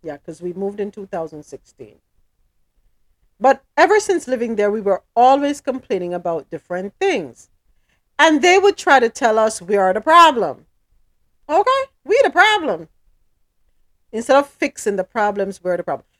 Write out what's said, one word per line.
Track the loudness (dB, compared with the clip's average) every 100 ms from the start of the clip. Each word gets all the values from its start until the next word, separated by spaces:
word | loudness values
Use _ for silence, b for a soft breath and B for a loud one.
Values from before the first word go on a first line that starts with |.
Yeah, | -14 -16
'cause | -16 -12
we | -12
moved | -8 -8 -6
in | -10
two | -10 -12
thousand | -10 -10 -12
sixteen. | -18 -20 _ _ -20 _ _ _ _ _ _ _ _ _ _ _ _ _ _ _
But | 0 0 _ 0
ever | 2 2
since | 0 -4 -2
living | -6 -4 -2
there, | -2
we | -2
were | -2 -4 _
always | 2 4 4 0 -4
complaining | -8 -10 _ -6 -4
about | -6 -6 -6 -8
different | -16 _ -10 -10 _
things. | -2 -2 -6 -16 _ _ _ _ _ _ _ 2
And | 2 4
they | 4 4
would | 4 0
try | 2 4
to | 2
tell | 0 0 2
us | 0 -4
we | -4 0
are | 2
the | 0
problem. | 4 6 6 4 -4 -8 _ _ _ _ _ _ _ _ -2
Okay? | 0 0 -2 -4 _
We | -2 2
the | 2
problem. | 2 2 0 -4 -6 -10 _ _ _ _ _ _ _ _ _ _ _ _
Instead | -10 2 2
of | 2
fixing | _ -6 -4 -6 -4
the |
problems, | -4 -2 -2 -2 -6 -6
we're | -6 -6
the |
problem. | -6 -8 _